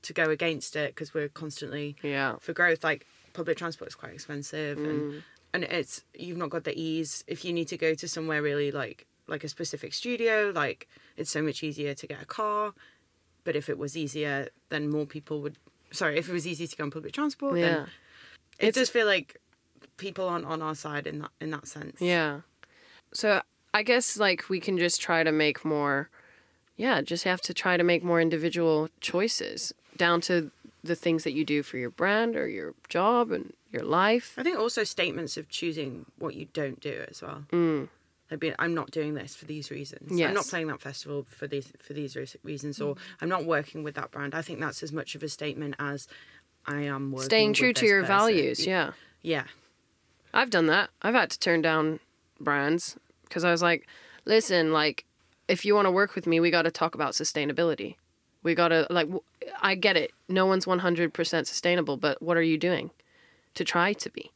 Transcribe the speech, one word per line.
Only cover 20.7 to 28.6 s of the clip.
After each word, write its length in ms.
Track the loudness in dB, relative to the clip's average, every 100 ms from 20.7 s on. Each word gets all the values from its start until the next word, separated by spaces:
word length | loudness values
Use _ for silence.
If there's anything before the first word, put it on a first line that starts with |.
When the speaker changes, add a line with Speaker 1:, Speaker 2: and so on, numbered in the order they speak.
Speaker 1:
side 320 | -6 -6 -6 -6
in 120 | -8
that, 100 | -10 _
in 100 | -8
that 160 | -8 -10
sense. 340 | -14 -14 -4
Speaker 2:
Yeah. 420 | 0 2 2 -4 -12 _ -20 _ -20 -20 _
So 300 | -2 2 2 0 _ _
I 80 | 0
guess, 340 | 4 4 4 2
like, 320 | 2 2 -2
we 120 | -4
can 180 | 0 0
just 220 | 2 0
try 220 | 2 2
to 80 | 4
make 320 | 4 2 2
more, 440 | -2 0 2 0 -2 _ -20 _ _ _ _ -4
yeah, 240 | 0 0
just 220 | 0 -2
have 160 | 0 0
to 120 | -2
try 220 | -2 0 4
to 80 |
make 180 | 4 4
more 180 | 4 4
individual 680 | 4 2 0 2